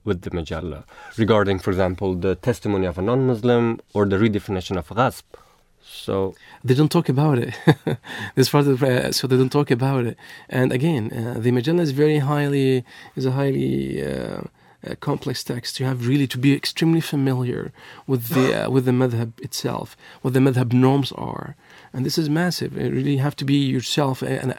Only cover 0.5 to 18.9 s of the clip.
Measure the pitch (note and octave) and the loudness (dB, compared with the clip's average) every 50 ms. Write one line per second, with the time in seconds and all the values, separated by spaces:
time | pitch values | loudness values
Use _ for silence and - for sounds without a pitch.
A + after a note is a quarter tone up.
0.5 | E2 D#2 E2 E2 C#2+ C#2+ - - - - - - - - A2 G2 A2 G#2 G#2 G2 | -8 -8 -8 -8 -10 -12 -16 -20 -20 -20 -20 -10 -4 0 2 4 4 4 4 2
1.5 | G2 F#2 - A2 F#2 F#2 F#2+ F2+ F2+ - G#2 F#2+ F#2 F2 F#2 F#2+ F2+ - - B2+ | 0 0 0 0 0 2 0 0 0 -2 -2 -2 -2 0 -2 -2 -2 -2 -2 -4
2.5 | A2+ - - G#2+ G2+ G2 F#2+ F2+ D#2 F#2 F#2 A2 B2 C3+ C3 B2+ A#2+ G#2+ A2+ B2 | -4 -2 -2 -2 0 0 0 -2 -2 -2 -2 0 0 0 2 0 0 0 2 2
3.5 | A#2+ A#2+ A#2 A#2 A2+ - - _ - G#2 G2+ G2 G2 F#2+ A2+ A2+ G#2 G2+ - - | 2 4 2 0 -2 -4 -8 _ 0 0 2 2 4 4 2 2 2 0 -2 -4
4.5 | G2 F#2 F2+ - G2 F2+ F2 - - G#2+ C3 C3 - - - _ - - - _ | -4 -4 -4 -4 -4 -4 -6 -4 -2 0 0 0 -2 -6 -12 _ -20 -20 -20 _
5.5 | _ _ _ _ _ _ _ - - - - - G2+ G2 F#2+ F#2+ - - - - | _ _ _ _ _ _ _ -20 -18 -10 -6 -4 -2 -2 -2 -4 -6 -10 -18 -20
6.5 | - - - B2 B2+ C3+ D#3 D3 - E3+ D#3+ - C3 C3+ D3+ D#3 C#3 A#2+ A#2+ A#2+ | -18 -6 -2 0 2 4 2 4 2 0 0 0 0 2 2 2 2 0 0 -4
7.5 | - - - E3+ - - - D3+ C#3+ - - - - - A2 G2+ - C3 B2+ - | -8 2 2 4 2 4 0 -4 -4 -4 -6 -10 -12 -10 -10 -2 0 2 2 4
8.5 | - D3 C#3+ C#3+ C3+ B2+ C#3+ C3 B2 C3 C3+ C3 B2+ - - B2+ B2+ B2+ C3 B2+ | 4 4 4 4 2 2 2 2 2 2 0 -2 -2 -4 0 2 2 2 4 2
9.5 | - D3 D3 - C#3 A#2 C3 C3+ C#3 B2+ A#2+ A2+ G2+ - - - - - - - | 2 0 2 2 0 0 0 0 0 0 -2 -4 -6 -8 -14 -20 -20 -20 -12 -4
10.5 | - B2+ C3 B2+ B2 B2 C#3+ E3+ D#3+ A#2+ G#2 A#2 B2 B2 A2+ A#2+ A#2+ A2+ A2 B2 | 0 0 2 2 2 0 0 0 0 0 -2 -4 -6 -6 -6 -6 -6 -2 0 0
11.5 | B2 B2 A#2 D3+ E3+ F3 E3+ D3 C3 C#3 D3+ D3+ D3+ D3+ C3+ C#3 D3 D3 D3 C#3+ | 2 2 2 0 0 0 0 0 0 2 2 2 2 2 2 0 0 0 0 0
12.5 | C#3+ C#3 C3+ C3 C3 B2+ B2 - - - - - - - C3 C3 B2+ C#3 C#3 C#3 | 0 2 2 2 2 0 -2 -6 -12 -20 -20 -14 -8 -4 -2 -2 0 0 0 0
13.5 | C3+ C#3 C3+ C3+ - C2+ C2+ C2+ - C#2 C2+ C#2 C2+ C2 A#1+ G#1+ G1+ G1+ - - | 0 0 0 0 -2 -2 -2 -4 -4 -4 -4 -4 -6 -6 -6 -8 -8 -10 -12 -14
14.5 | - _ _ _ _ _ - - - - - D3+ C#3+ C3+ - C3+ B2+ - - - | -16 _ _ _ _ _ -12 -12 -12 -8 -6 -4 -4 -4 -4 -6 -6 -6 -6 -8
15.5 | C3 B2 - - - - C3 C3 C3 B2 A#2 B2 C3+ D3 C#3 B2 - B2+ B2+ C#3+ | -8 -8 -8 -8 -6 -4 -4 -4 -2 -2 0 0 2 2 2 0 0 2 2 4
16.5 | C#3 - - - - - E3+ E3 E3 E3 - - - C#3+ C3+ C3+ C3 B2+ B2 B2 | 4 2 0 -4 -4 0 2 4 4 2 0 0 0 0 2 2 0 0 -2 -2
17.5 | B2 - - - - - - - - - - - C3+ B2 A#2 A#2 A#2 C3 C3 C3 | -4 -4 -6 -8 -12 -16 -20 -20 -20 -12 -4 -2 -2 -2 -2 0 0 2 2 2
18.5 | A2 G#2+ G#2+ A2 B2+ C3+ B2+ C3 | 2 0 -2 0 0 2 2 2